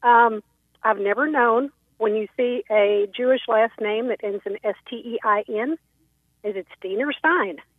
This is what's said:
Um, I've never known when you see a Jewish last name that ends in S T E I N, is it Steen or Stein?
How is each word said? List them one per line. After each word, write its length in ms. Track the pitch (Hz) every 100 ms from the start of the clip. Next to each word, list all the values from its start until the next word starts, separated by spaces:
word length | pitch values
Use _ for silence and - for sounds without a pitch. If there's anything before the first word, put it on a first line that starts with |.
Um, 400 | 240 233 233 220 - _ _ _
I've 160 | 220 208
never 280 | 196 208 294
known 440 | 302 240 226 277 _ _ _
when 180 | 220 214
you 120 | 208 -
see 280 | 247 247 -
a 380 | 214 202 208 202 190
Jewish 260 | 247 262 -
last 320 | 220 226 -
name 280 | 214 214 247
that 140 | 214
ends 180 | 208 202 202
in 120 | 196
S 120 | 220 196 -
T 60 | 240
E 240 | 233 226
I 200 | 226 208 214
N, 300 | 214 247 320 _ _ _ _ _ _
is 120 | 208 196
it 120 | 180 -
Steen 240 | 185 196
or 120 | 285
Stein? 440 | 277 311 349 202 156 -